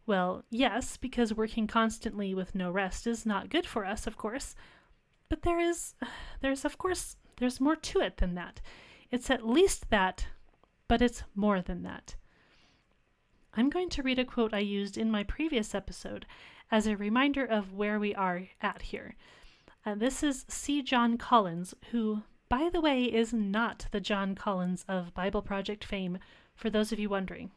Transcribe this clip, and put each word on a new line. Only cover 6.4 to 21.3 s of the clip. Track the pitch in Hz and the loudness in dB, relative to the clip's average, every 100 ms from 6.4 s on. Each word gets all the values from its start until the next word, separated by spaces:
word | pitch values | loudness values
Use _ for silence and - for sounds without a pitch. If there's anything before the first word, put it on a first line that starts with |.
there's, | 269 269 | -2 0
of | 294 - | -2 -2
course, | 370 359 - - - - | -2 -2 -4 -12 -20 -4
there's | 247 247 | -2 2
more | 269 | 2
to | 311 - 392 | 0 0 0
it | 339 - | 0 2
than | 185 175 | 0 0
that. | 175 - - - - - - | -8 -10 -14 -16 -20 -20 -6
It's | 247 - | -4 0
at | 262 226 | 0 4
least | 262 381 - - | 6 6 4 2
that, | 208 185 - - - - _ _ _ - | 4 4 0 -6 -8 -16 _ _ _ 2
but | 233 | 4
it's | 240 240 - | 4 2 -8
more | 202 208 196 | 0 2 2
than | 180 180 | 0 -6
that. | 180 - - - - _ _ _ _ _ _ _ _ _ _ _ _ | -8 -10 -12 -14 -14 _ _ _ _ _ _ _ _ _ _ _ _
I'm | - 262 | 0 2
going | 339 359 | 2 -2
to | 285 | -2
read | 262 254 | 0 0
a | |
quote | 254 - 220 | 0 0 0
I | 214 | 0
used | 202 202 202 202 | 0 -2 -4 -2
in | 220 | 0
my | 214 | 0
previous | 202 - 311 277 214 | -2 -2 -2 0 -2
episode | 196 - 180 - 208 - - - - - | -4 -6 -10 -10 -12 -12 -20 -20 -20 0
as | 220 214 | 2 4
a | 202 | 0
reminder | 208 233 285 277 | 2 4 4 2
of | 240 220 190 | 0 0 -2
where | 196 208 214 | -2 0 0
we | 208 | 0
are | 202 190 180 185 - | 0 0 -2 -6 -4
at | 208 180 | -4 -4
here. | - - - - - - - - - - | -6 -8 -12 -16 -20 -20 -20 -20 -20 -10
Uh, | - | -6
this | 208 240 269 | 0 0 2
is | 302 262 - | 0 -2 -6
C. | - - 285 | -8 -2 -2
John | 262 254 233 233 | 2 4 4 2
Collins, | - | 6